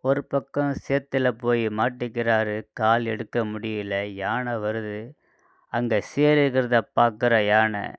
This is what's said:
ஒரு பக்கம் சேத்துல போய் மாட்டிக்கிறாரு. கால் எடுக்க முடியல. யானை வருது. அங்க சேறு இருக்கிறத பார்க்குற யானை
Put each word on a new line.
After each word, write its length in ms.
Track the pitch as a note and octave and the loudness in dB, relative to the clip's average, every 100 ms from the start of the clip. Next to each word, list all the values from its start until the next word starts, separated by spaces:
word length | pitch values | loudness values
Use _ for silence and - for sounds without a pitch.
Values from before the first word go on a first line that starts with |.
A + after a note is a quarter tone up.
ஒரு 240 | C3 C#3 C#3 | 0 0 0
பக்கம் 500 | C#3 - D3 C#3+ C3+ - | -4 -4 -4 -2 -4 -2
சேத்துல 440 | C#3 C3+ C3+ B2+ | -4 -2 0 0
போய் 360 | A#2 A#2+ A#2+ A2+ | 0 0 0 0
மாட்டிக்கிறாரு. 1000 | G#2+ A#2+ B2 A#2+ A#2 A#2 A2+ G#2+ G#2+ G#2+ | 0 -2 -2 -8 -2 0 2 0 -4 -8
கால் 320 | - A2 A#2 A2+ | -2 2 2 0
எடுக்க 400 | A2 A2 A#2+ A2 | -4 -4 -2 -2
முடியல. 580 | A2 A2 G#2+ G2+ G2 | -4 -6 -6 -4 -4
யானை 500 | G#2 G2 F#2+ A#2 B2 | -4 -6 -4 -4 -4
வருது. 580 | A#2 G#2 A2+ G#2+ G#2 A#2 D3+ _ _ _ _ _ | -4 -4 -4 -6 -8 -12 -18 _ _ _ _ _
அங்க 300 | A#2+ B2 A2 | -4 0 0
சேறு 500 | - - D3 D3+ C#3+ | 0 2 4 4 4
இருக்கிறத 320 | B2+ B2 A#2+ - - | 2 2 0 0 2
பார்க்குற 500 | A#2+ G#2+ B2 A2+ G#2 | 2 2 2 2 4
யானை 360 | G#2+ A2 G#2+ G2 | 4 4 0 -6